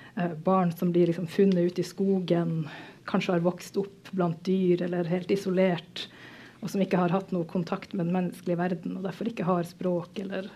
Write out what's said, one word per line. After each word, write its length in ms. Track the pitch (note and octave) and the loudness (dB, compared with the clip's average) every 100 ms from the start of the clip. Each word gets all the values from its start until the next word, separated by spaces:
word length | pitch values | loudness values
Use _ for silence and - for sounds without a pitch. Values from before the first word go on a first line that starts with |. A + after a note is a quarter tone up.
| - - | -12 -4
Eh, 200 | E3+ D#3 | -2 0
barn 360 | F#3 F#3+ F3 | 2 4 4
som 200 | E3 F3+ | 2 2
blir 160 | F3 E3+ | 4 4
liksom 200 | E3+ E3+ | 2 -2
funnet 440 | - G3 F3+ F3 | 4 4 6 2
ute 100 | F3+ | 0
i 20 | |
skogen, 840 | E3+ - G3 F#3+ E3+ E3+ E3+ D#3+ D3 - - - - | -6 -2 0 0 2 2 2 -2 -4 -10 -18 -16 -2
kanskje 280 | G3 F3+ | -2 2
har 60 | F3 | 2
vokst 380 | E3+ F3 - G3 | 0 -2 -6 -6
opp 340 | G3 - - | -6 -10 -8
blant 300 | F#3 F3 D#3+ | -2 -2 -2
dyr 380 | F#3+ F#3+ F3+ F3 | 0 2 4 2
eller 220 | F3 F3 E3+ | 0 -2 0
helt 260 | F3+ F3+ | -2 0
isolert, 760 | G3 G3 F#3 F#3+ F3 - - - - - - - - | 0 2 2 2 2 -4 -14 -14 -16 -20 -20 -20 -12
og 80 | G3+ | -6
som 120 | G3+ | 0
ikke 160 | F#3+ F3+ | 2 2
har 120 | F3 | 2
hatt 220 | F#3+ F#3+ | 0 0
noe 140 | F3+ E3 | -4 -2
kontakt 480 | F#3+ E3+ A3 - | -2 -2 -4 -4
med 120 | G3 E3+ | -4 0
den 80 | F3+ | 0
menneskelige 420 | F3+ - - E3+ | 0 -4 -4 -2
verden, 400 | F3+ E3+ F3+ F#3 | 0 -2 -4 -6
og 60 | |
derfor 220 | F#3+ E3 G#3+ | -6 -4 -6
ikke 160 | A3+ | -2
har 200 | F3+ F3 | 0 0
språk 560 | E3+ - F#3 F3 E3+ - | 0 -4 -2 -2 -4 -10
eller, 300 | F#3+ F#3+ G3 | -8 -8 -10